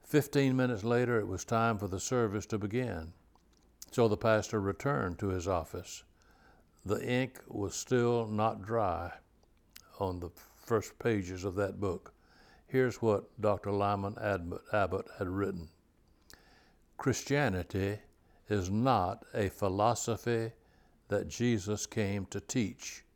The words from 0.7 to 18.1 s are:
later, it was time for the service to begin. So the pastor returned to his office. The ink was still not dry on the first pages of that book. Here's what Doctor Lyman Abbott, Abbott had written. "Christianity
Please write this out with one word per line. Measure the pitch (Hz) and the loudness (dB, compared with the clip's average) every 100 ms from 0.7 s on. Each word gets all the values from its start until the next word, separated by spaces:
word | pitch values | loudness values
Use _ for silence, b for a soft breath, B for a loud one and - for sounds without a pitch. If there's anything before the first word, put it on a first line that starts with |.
| 113 | 0
later, | 107 120 123 120 | 2 2 4 2
it | 101 | 0
was | 95 | -4
time | - 117 117 107 | 0 2 2 2
for | 98 | -2
the | 92 | -4
service | - 127 113 104 - | -2 0 2 0 -2
to | 110 | -4
begin. | 101 117 127 90 82 - _ _ _ _ _ _ - | -2 -2 -2 -4 -8 -14 _ _ _ _ _ _ -8
So | - 117 | 2 4
the | 101 | 4
pastor | 117 110 101 110 | 4 4 4 0
returned | 98 95 139 143 90 87 | 0 -2 -2 0 -2 -2
to | 101 | -2
his | 92 90 | -2 0
office. | 90 78 90 - - - b b b b b b _ | 0 -2 -10 -12 -16 -18 b b b b b b _
The | 92 104 120 | -4 -2 0
ink | 123 131 - - | 0 0 -6 -10
was | 107 98 - | -4 -4 -4
still | - 127 120 120 110 | 0 2 4 2 0
not | 107 110 107 | 2 0 0
dry | 98 117 101 85 87 - _ _ _ _ _ - _ - | -2 0 0 0 -4 -10 _ _ _ _ _ -20 _ -4
on | 98 90 | -4 -2
the | 87 - - - | -8 -12 -20 -20
first | - 113 - - | 0 0 0 -4
pages | 120 107 90 92 | 0 0 -2 -4
of | 95 90 | -4 0
that | 98 95 | -2 0
book. | 98 85 - _ b b b b _ | -2 -2 -8 _ b b b b _
Here's | 131 127 - | 0 0 2
what | 113 101 - - | 2 2 0 -2
Doctor | 104 101 101 | 0 0 0
Lyman | 101 101 101 98 - | 0 2 0 -4 -4
Abbott, | 107 98 85 90 - | -2 -2 -2 -10 -2
Abbott | 107 95 95 - - | 0 0 -2 -6 -8
had | 92 | -4
written. | 95 98 92 78 _ _ _ _ _ b b b b b b b _ | -2 -2 -4 -10 _ _ _ _ _ b b b b b b b _
"Christianity | - 120 - 139 139 92 85 98 98 107 - | -2 0 0 2 2 0 -2 -2 -2 -2 -10